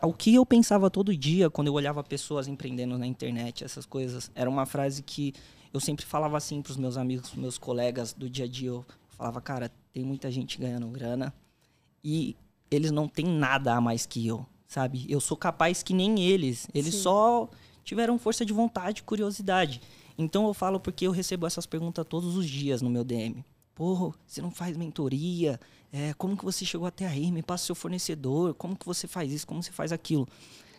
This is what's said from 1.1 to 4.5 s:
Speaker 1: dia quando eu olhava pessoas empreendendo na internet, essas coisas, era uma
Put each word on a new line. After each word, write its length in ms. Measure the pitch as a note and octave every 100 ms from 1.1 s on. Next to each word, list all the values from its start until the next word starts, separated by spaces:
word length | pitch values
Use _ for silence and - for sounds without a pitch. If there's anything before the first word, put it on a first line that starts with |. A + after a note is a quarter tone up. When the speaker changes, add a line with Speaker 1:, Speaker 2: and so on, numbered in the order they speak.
| E3+
Speaker 1:
dia 340 | C#3 F3 E3+
quando 160 | - D3
eu 80 |
olhava 280 | C#3+ C#3+ D3
pessoas 420 | - C#3+ - D3 C3+
empreendendo 500 | C3+ C3 B2 B2 B2
na 100 | B2
internet, 580 | B2+ B2+ A#2+ A#2+ -
essas 200 | - -
coisas, 460 | - C#3 B2+ B2 -
era 140 | -
uma 160 | B2+